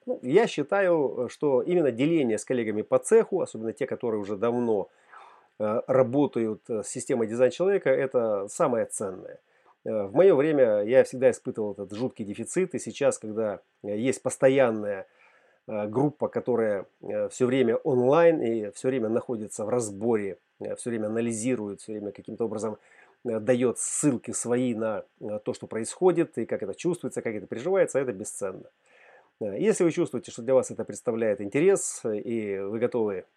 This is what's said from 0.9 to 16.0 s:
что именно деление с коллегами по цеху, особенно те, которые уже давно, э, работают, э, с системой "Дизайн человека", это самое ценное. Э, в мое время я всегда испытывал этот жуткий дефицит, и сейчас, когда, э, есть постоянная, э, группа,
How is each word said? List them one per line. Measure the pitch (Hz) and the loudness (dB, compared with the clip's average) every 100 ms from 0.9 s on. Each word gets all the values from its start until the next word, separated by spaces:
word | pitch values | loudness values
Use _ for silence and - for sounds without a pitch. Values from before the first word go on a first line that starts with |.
| 160 127 - 117 | 2 0 -2 -6
что | - 147 127 | -2 2 2
именно | 180 175 143 | 2 2 2
деление | 113 147 165 120 104 | 2 2 2 2 0
с | |
коллегами | - 127 110 107 | 0 -2 0 -2
по | - 131 | 0 -2
цеху, | - 226 - 185 | 4 4 4 -2
особенно | 127 113 113 | -4 -6 -8
те, | 107 131 | -6 -6
которые | 113 120 107 | -4 -4 -4
уже | 98 98 | -4 -2
давно, | 117 123 117 104 - _ _ - - - _ - | 0 0 2 0 -2 _ _ -20 -20 -20 _ -4
э, | 107 117 - | -2 0 2
работают, | 135 120 143 143 120 110 101 - | 2 4 2 0 0 -2 -4 -6
э, | 110 | -6
с | - | -6
системой | 127 - 123 107 | -8 -2 0 0
"Дизайн | 117 127 | 2 2
человека", | - 190 190 143 | 4 0 2 2
это | 135 135 127 113 101 101 | 2 0 0 0 -2 -4
самое | - 151 113 101 | -2 0 0 -2
ценное. | - 98 92 98 - _ _ _ _ 117 | -4 -8 -8 -14 -18 _ _ _ _ -6
Э, | 110 98 | -4 0
в | |
мое | 131 190 147 | 4 6 6
время | 156 147 117 104 | 4 4 4 2
я | 107 131 | 4 4
всегда | 117 127 127 | 4 2 2
испытывал | 110 - 113 104 | 2 -4 -6 -6
этот | 98 95 | -6 -8
жуткий | 104 123 - 101 | -6 -6 -6 -10
дефицит, | 101 110 175 185 | -8 -6 -2 -2
и | 117 | -4
сейчас, | 120 - 139 - | -8 -2 0 0
когда, | 110 107 107 92 _ _ | -4 -4 -4 -4 _ _
э, | 104 107 | -6 -2
есть | 131 - | -2 -2
постоянная, | 127 - 135 135 123 110 104 98 - _ _ _ _ _ - | -4 2 4 6 4 2 -4 -8 -10 _ _ _ _ _ -8
э, | 107 107 | -6 -2
группа, | 113 | 0